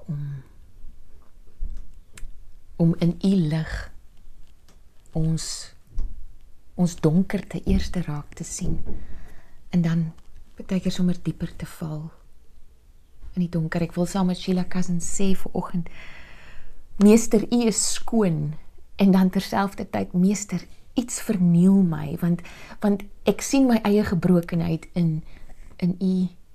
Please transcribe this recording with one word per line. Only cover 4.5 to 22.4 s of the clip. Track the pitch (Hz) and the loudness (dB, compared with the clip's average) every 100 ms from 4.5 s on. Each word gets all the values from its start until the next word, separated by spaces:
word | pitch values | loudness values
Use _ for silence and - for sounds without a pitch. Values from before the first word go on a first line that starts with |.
| - - - - - - 160 | -16 -20 -20 -20 -20 -6 -2
ons, | 160 160 - - - - - - - - - - - - - - | 0 -2 -4 -10 -14 -20 -4 0 0 -2 -8 -10 -18 -18 -10 0
ons | 175 - | 0 2
donkerte | 160 165 196 196 - - - | 4 4 2 -2 -4 -4 0
eers | 190 - | 2 2
te | 185 165 | -2 -4
raak | 147 - - | -8 -10 -12
te | 170 | -12
sien | - 170 160 - - - - - - - - - | -4 0 2 2 0 -2 -4 -6 -10 -12 -16 -2
en | 180 165 | 0 2
dan | 165 160 - - - - - | 0 -2 -8 -16 -16 -16 -16
baie | - 190 | -4 -2
keer | 185 | 0
sommer | 190 180 175 | 2 2 0
dieper | - - 165 - | -2 -4 -6 -8
te | 165 - | -12 -10
val | 165 156 160 - - - - - - - - - - - - | -8 -8 -10 -14 -20 -20 -18 -18 -18 -20 -20 -20 -20 -14 -8
in | 180 170 | -4 -2
die | |
donker. | 170 160 170 | -2 -2 -2
Ek | 165 - | -2 -2
wil | 175 | 0
saam | 196 185 | 2 0
met | 180 | 0
Sheila | - 180 180 | 0 0 2
Cousins | 185 180 175 - | 2 2 2 2
sê | - 196 190 | 6 8 8
vanoggend, | - 180 - 180 170 - - - - - - - - - - - | 6 2 -2 -2 -4 -8 -10 -12 -14 -16 -10 -6 -4 -6 -6 6
"Meester, | 202 226 - 220 | 8 8 6 2
u | - 240 226 | 2 2 2
is | 190 - | 0 0
skoon," | - - 226 196 151 147 151 - - - - | 0 2 2 2 0 -4 -6 -12 -16 -12 2
en | 196 | 6
dan | 185 185 | 6 4
terselfdertyd, | 190 - - 202 - 202 208 196 | 2 -2 -2 -2 -6 -6 -4 -2
"Meester, | 180 185 202 - 175 - - - | 2 2 2 -4 -6 -8 -16 -6
iets | - 233 - | -4 -4 -6
verniel | - 202 180 170 185 196 | -4 2 4 6 6 6
my, | 180 156 147 - | 4 0 -6 -2
want, | 170 170 | -2 -2